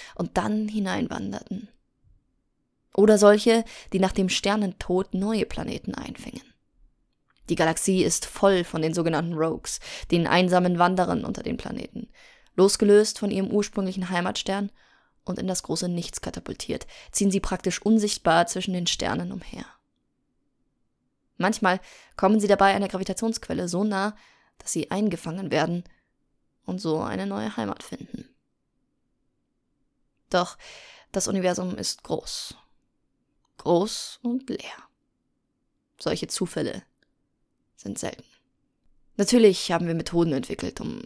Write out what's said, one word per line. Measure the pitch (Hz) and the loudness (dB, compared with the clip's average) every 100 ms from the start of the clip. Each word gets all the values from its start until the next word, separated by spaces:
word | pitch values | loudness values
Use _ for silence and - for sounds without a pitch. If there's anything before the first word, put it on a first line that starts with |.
| - | -12
und | - 170 - | -8 -4 -2
dann | 190 214 214 | -2 -2 -2
hineinwanderten. | 214 190 190 - - 196 202 - 185 208 _ _ _ _ _ _ _ _ _ _ _ _ | -2 -2 -2 -4 -4 -6 -8 -10 -12 -12 _ _ _ _ _ _ _ _ _ _ _ _
Oder | - 208 208 | 4 6 10
solche, | 208 208 233 226 226 - - | 8 8 6 2 0 -10 -6
die | 185 | 0
nach | 185 | 0
dem | - 185 | 2 0
Sternentod | - 196 214 196 - - 180 196 | 0 0 0 -2 -4 -2 -2 -2
neue | 185 202 220 - | -4 -2 -2 -2
Planeten | - - - - | -4 -6 -8 -8
einfingen. | - - - - - - _ _ _ _ _ _ _ _ _ - | -8 -10 -12 -14 -16 -18 _ _ _ _ _ _ _ _ _ -4
Die | 170 | 0
Galaxie | 160 165 - 185 | 2 2 2 2
ist | 170 - - | 2 0 -4
voll | - 196 185 | 2 4 4
von | 170 170 | 0 -2
den | 160 | -2
sogenannten | 175 165 156 170 | 0 0 0 -2
Rogues, | 160 160 - - - - - - | -2 -2 -2 -8 -10 -10 -14 0
den | 175 165 | 0 4
einsamen | 175 180 180 180 175 | 4 4 4 4 4
Wanderern | 175 185 180 - | 4 4 0 0
unter | - - | -4 -6
den | - - | -6 -6
Planeten. | - - - - - - - - _ | -6 -8 -10 -12 -14 -16 -20 -20 _
Losgelöst | - 190 - 208 208 214 - | 4 4 6 8 8 6 0
von | 202 | -2
ihrem | 190 196 | -2 0
ursprünglichen | 208 202 - 190 190 180 | 0 0 -4 -4 -4 -4
Heimatstern | 180 180 - - 196 202 - _ _ _ _ | -2 -2 -4 -4 -4 -4 -10 _ _ _ _
und | - 180 | -10 -6
in | 185 | -4
das | 180 | -4
große | - 160 180 | -4 -4 -2
Nichts | 175 170 - | -4 -6 -8
katapultiert, | - - - - - - - - - | -10 -10 -10 -10 -8 -8 -10 -18 -10
ziehen | - 196 | 0 2
sie | 196 | 2
praktisch | - 185 190 - | 0 -4 -4 -2
unsichtbar | 208 226 208 - - 165 170 | 2 4 2 0 2 4 2
zwischen | 190 185 | -2 -4
den | 180 170 | -2 -2
Sternen | - - - 180 | -2 -2 -2 -4
umher. | 196 - 190 - - _ _ _ _ _ _ _ _ _ _ _ _ _ _ _ - | -10 -12 -16 -16 -20 _ _ _ _ _ _ _ _ _ _ _ _ _ _ _ -2
Manchmal | 277 226 190 185 - - - - | 0 2 2 0 -4 -20 -20 2
kommen | 196 214 | 4 4
sie | 202 | 6
dabei | 196 196 | 6 6
einer | 196 196 | 4 0
Gravitationsquelle | 185 190 185 226 220 - 165 175 | -2 -4 -2 -2 -4 -6 -6 -2
so | 175 | 0
nah, | 214 196 208 208 _ _ _ - | 0 0 -2 -6 _ _ _ -14
dass | - | -6
sie | 165 - | -6 -4
eingefangen | 190 208 175 165 175 170 | -2 0 -2 -6 -8 -2
werden | 147 160 175 - _ _ _ _ _ _ _ - | 0 0 -2 -8 _ _ _ _ _ _ _ -10
und | 185 | -6
so | 165 156 | -2 -2
eine | - 190 196 | -2 -6 -6
neue | 202 214 208 | -6 -6 -6
Heimat | - - | -8 -8
finden. | - - - - - _ _ _ _ _ _ _ _ _ _ _ _ _ _ _ _ _ _ _ _ | -12 -16 -14 -16 -16 _ _ _ _ _ _ _ _ _ _ _ _ _ _ _ _ _ _ _ _
Doch | 180 180 - - - - - _ | 0 0 -6 -20 -20 -20 -20 _
das | 196 - | -4 -2
Universum | 196 180 180 185 - | 0 0 0 -4 -6
ist | - - | -6 -8
groß. | - 165 - - - - _ _ _ _ _ _ _ _ _ - | -6 -6 -6 -10 -10 -14 _ _ _ _ _ _ _ _ _ -8
Groß | - 170 214 - - - | 0 2 2 -4 -10 -8
und | 240 254 269 | -4 -4 -4
leer. | - - - - _ _ _ _ _ _ _ _ _ _ - | -8 -10 -18 -20 _ _ _ _ _ _ _ _ _ _ -8
Solche | - 170 - | -4 -4 -4
Zufälle | - 180 - - - - _ _ _ _ _ _ _ _ _ | -4 -4 -4 -6 -6 -14 _ _ _ _ _ _ _ _ _
sind | - - | -12 -8
selten. | - - - _ _ _ _ _ _ _ _ - | -8 -10 -18 _ _ _ _ _ _ _ _ -2
Natürlich | 202 240 220 180 - | 4 8 8 6 0
haben | 165 170 | -2 0
wir | |
Methoden | 165 - 170 165 | -4 -2 0 2
entwickelt, | 135 - - - - | 0 -4 -8 -8 -8
um | - - | -10 -10